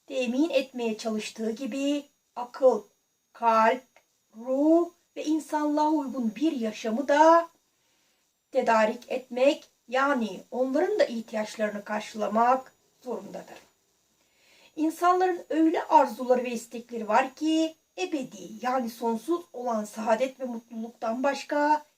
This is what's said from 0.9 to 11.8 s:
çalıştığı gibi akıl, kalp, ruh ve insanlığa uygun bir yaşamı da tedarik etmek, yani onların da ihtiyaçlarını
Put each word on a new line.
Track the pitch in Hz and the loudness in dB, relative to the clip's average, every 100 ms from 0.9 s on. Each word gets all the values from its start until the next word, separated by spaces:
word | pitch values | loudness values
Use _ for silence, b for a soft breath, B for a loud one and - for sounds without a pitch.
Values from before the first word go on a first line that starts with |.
| 214 | -4
çalıştığı | 226 214 214 - 220 | -4 -6 -8 -6 -6
gibi | 226 269 269 277 294 285 _ _ - | -6 -6 -4 -2 -2 -6 _ _ -12
akıl, | 247 - 262 220 - _ _ _ _ | -12 2 4 4 -2 _ _ _ _
kalp, | - 233 226 226 262 - _ _ _ _ 220 | -2 2 4 4 2 -6 _ _ _ _ -14
ruh | 240 262 302 330 339 - _ - | -4 2 6 6 4 -4 _ -10
ve | 302 | -4
insanlığa | 311 - 302 294 294 302 | -4 -2 -4 -2 0 2
uygun | 311 269 262 226 - | 0 -2 -4 -4 -2
bir | 311 | -2
yaşamı | 277 220 - 226 226 285 | -2 -6 -6 -4 -4 2
da | 285 320 339 339 _ _ _ _ _ _ _ _ _ _ | 6 8 6 4 _ _ _ _ _ _ _ _ _ _
tedarik | 262 233 226 220 233 - | -2 2 4 2 0 -6
etmek, | 254 - 240 269 311 - _ _ | -8 -8 2 2 2 -4 _ _
yani | 254 285 269 214 185 - | 0 2 0 -2 -6 -10
onların | 233 262 277 381 427 | -4 -2 0 0 2
da | |
ihtiyaçlarını | - 226 - 214 214 - 214 208 | 0 -2 -6 -6 -6 -4 -6 -6